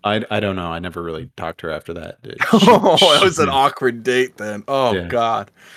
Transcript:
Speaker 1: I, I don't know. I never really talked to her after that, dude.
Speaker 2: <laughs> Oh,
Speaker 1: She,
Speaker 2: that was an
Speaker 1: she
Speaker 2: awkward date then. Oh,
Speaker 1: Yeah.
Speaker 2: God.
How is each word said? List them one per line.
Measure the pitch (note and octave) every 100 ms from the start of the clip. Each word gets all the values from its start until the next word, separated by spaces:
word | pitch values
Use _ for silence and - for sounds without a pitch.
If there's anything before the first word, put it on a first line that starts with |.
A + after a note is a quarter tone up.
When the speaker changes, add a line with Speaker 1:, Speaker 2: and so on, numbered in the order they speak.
Speaker 1:
I, | G#2 G#2+ A2+
I | G#2+
don't | G2+ F#2
know. | F2
I | E2
never | F2 E2+
really | E2+ D#2+ - -
talked | E2 E2
to | D#2+
her |
after | D2+ - E2
that, | D#2+ -
dude. | - - -
Speaker 2:
<laughs> |
Oh, | A3+ G3 A3 G3+ D#3+
Speaker 1:
She, | F#3+
Speaker 2:
that | D3
was | F#3+ D#3+
an | C#3+
Speaker 1:
she |
Speaker 2:
awkward | C3+ C#3 - C3 A#2
date | A#2 B2+ B2+ -
then. | G#2 G#2 G#2
Oh, | C3+ B2+
Speaker 1:
Yeah. | G2 F2
Speaker 2:
God. | A#2+ A#2 A2 G2+ _ -